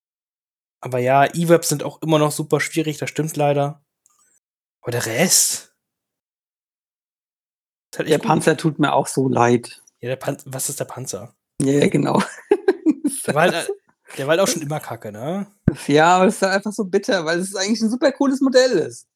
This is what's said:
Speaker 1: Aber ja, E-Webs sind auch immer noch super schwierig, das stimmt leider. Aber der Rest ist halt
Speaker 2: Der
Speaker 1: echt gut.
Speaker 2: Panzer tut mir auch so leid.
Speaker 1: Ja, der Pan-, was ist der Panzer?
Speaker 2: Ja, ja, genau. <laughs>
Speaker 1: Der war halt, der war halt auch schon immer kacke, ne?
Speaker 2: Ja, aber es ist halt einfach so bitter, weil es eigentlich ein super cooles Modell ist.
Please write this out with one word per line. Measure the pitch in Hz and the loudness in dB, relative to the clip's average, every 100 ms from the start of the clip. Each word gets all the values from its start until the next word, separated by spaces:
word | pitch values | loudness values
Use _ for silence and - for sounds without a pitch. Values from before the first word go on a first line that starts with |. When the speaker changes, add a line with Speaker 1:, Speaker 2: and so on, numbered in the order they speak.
| _ _ _ _ _ _ _ _ | _ _ _ _ _ _ _ _
Speaker 1:
Aber | 127 127 | -6 -2
ja, | 123 135 139 | 2 4 4
E-Webs | 165 170 170 - | 0 4 4 4
sind | 147 | -4
auch | 143 - | -4 -8
immer | 156 156 | 0 2
noch | 151 | 2
super | 147 156 147 | -2 -2 0
schwierig, | - 165 156 147 | 0 -2 -4 -6
das | 131 | -6
stimmt | - 160 151 | -4 -4 0
leider. | 147 143 143 151 _ _ _ _ _ _ _ _ _ _ | 0 2 -2 -6 _ _ _ _ _ _ _ _ _ _
Aber | - | -8
der | 120 113 | -6 -4
Rest | 113 180 - - - - _ _ _ _ _ _ _ _ _ _ _ _ _ _ _ _ _ _ _ _ _ _ | 0 2 2 2 -4 -12 _ _ _ _ _ _ _ _ _ _ _ _ _ _ _ _ _ _ _ _ _ _
ist | - | -10
halt | 156 | -2
Speaker 2:
Der | 151 | 0
Speaker 1:
echt | |
gut. | - | 2
Speaker 2:
Panzer | 156 165 156 | 2 2 0
tut | 160 147 | -2 0
mir | 143 | 0
auch | 135 135 | 0 -2
so | - 131 | -2 0
leid. | 120 120 120 120 - _ _ | 2 4 2 0 -20 _ _
Speaker 1:
Ja, | 120 | -10
der | 127 | -8
Pan-, | - 139 - | -8 -10 -12
was | 131 - | -8 -8
ist | 139 | -8
der | 131 | -10
Panzer? | - - 92 - _ _ - | -10 -12 -12 -14 _ _ -4
Speaker 2:
Ja, | 135 | 0
ja, | 143 - | 2 2
genau. | - - - - - - | 2 2 0 0 -10 -2
<laughs> | 403 - 370 330 - 285 - | 0 0 0 0 0 -4 -6
Speaker 1:
Der | - | -2
war | 147 180 | 2 2
halt, | 170 - 403 _ _ _ - | 2 -6 -10 _ _ _ -8
der | 135 | 0
war | |
halt | 165 | 2
auch | 190 | 2
schon | 170 | 0
immer | 147 151 | -4 -8
kacke, | - 113 110 | -8 -12 -12
ne? | 104 135 190 196 _ - 147 - | -8 -6 -6 -8 _ -4 -4 2
Speaker 2:
Ja, | 147 165 185 | 4 6 6
aber | 190 | 4
es | - | 2
ist | |
halt | 190 | 0
einfach | 190 208 | 0 -2
so | 202 | -6
bitter, | 190 196 202 196 | -2 -2 0 -2
weil | 160 170 | 0 -2
es | 190 | -4
eigentlich | 196 196 220 | -6 -2 0
ein | 220 | 0
super | 247 294 | 0 0
cooles | - 277 269 | 2 0 0
Modell | 269 254 262 | 2 4 4
ist. | 196 123 120 _ | 0 -2 -10 _